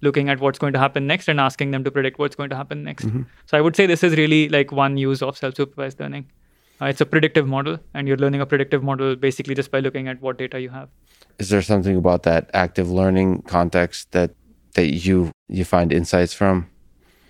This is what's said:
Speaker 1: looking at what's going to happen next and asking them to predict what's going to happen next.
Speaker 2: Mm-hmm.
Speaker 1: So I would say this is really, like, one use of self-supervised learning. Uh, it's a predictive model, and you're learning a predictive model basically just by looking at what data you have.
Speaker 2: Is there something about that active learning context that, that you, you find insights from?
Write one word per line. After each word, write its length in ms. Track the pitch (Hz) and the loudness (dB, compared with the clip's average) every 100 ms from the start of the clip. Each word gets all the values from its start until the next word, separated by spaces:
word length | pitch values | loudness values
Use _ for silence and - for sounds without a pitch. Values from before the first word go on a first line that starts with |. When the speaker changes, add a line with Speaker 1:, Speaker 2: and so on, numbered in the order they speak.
Speaker 1:
looking 260 | 143 147 139 | 0 0 0
at 120 | 135 | 0
what's 180 | 139 135 | 0 0
going 160 | 143 | -2
to 40 | 135 | 0
happen 280 | 135 143 139 | 0 0 -2
next 200 | 185 - | -2 -2
and 140 | 147 | 0
asking 300 | 135 - 139 | 0 -2 -4
them 140 | 135 | -4
to 60 | 131 | -4
predict 280 | 139 131 135 | -2 -4 -2
what's 180 | 147 - | -6 -4
going 140 | 143 | -10
to 60 | 135 | -10
happen 260 | 139 147 | -10 -12
next. 220 | 147 147 110 | -12 -8 -6
Speaker 2:
Mm-hmm. 160 | 123 123 _ - | -4 -8 _ -2
Speaker 1:
So 100 | 151 | 2
I 60 | |
would 120 | 160 | 2
say 120 | 165 190 | 4 2
this 180 | 165 | 4
is 100 | 180 156 | 2 2
really, 320 | 156 156 147 | 4 4 2
like, 200 | 147 139 | 0 0
one 280 | 139 139 139 | 0 0 0
use 240 | 135 135 | -2 -2
of 160 | 135 135 | -4 -6
self-supervised 600 | 135 135 139 143 135 135 | -8 -4 -6 -6 -12 -10
learning. 260 | 147 139 135 _ _ _ _ - | -12 -12 -16 _ _ _ _ -8
Uh, 60 | 139 | -6
it's 140 | 135 | 0
a 60 | 147 | 2
predictive 400 | 160 156 156 135 | 2 4 2 0
model, 320 | 135 143 160 - | -2 -4 -8 -10
and 120 | - 139 | -6 -2
you're 100 | 135 | 2
learning 240 | 139 139 | 2 0
a 60 | 139 | 0
predictive 360 | 143 135 143 | 0 2 0
model 340 | 139 135 135 127 | 0 -2 -2 0
basically 380 | 135 123 139 | -2 -2 -6
just 160 | 135 135 | -6 -2
by 100 | 135 | -2
looking 260 | 135 135 131 | -2 -4 -10
at 140 | 127 | -8
what 160 | 131 123 | -8 -8
data 220 | 127 131 | -8 -10
you 100 | 127 | -10
have. 180 | 131 135 _ _ _ _ - | -14 -18 _ _ _ _ -10
Speaker 2:
Is 100 | 98 | 0
there 120 | 101 | 2
something 340 | 90 104 95 92 | 4 2 2 2
about 260 | 87 87 | 4 2
that 280 | - 82 - | 2 2 0
active 360 | 95 87 - 87 | -2 -2 -2 -2
learning 520 | 92 95 92 95 90 | 2 2 4 2 0
context 680 | - 90 87 90 87 - - | -2 0 0 0 -2 -4 -4
that, 180 | 90 85 - _ _ _ | 0 0 -4 _ _ _
that 120 | - 82 | 0 0
you, 460 | 82 92 92 82 - - | 0 2 2 2 -4 -8
you 160 | 92 | -6
find 280 | 87 90 85 | 0 2 2
insights 400 | 78 85 92 87 | 0 2 0 0
from? 340 | - 98 92 85 _ _ _ _ _ _ | 0 0 0 -2 _ _ _ _ _ _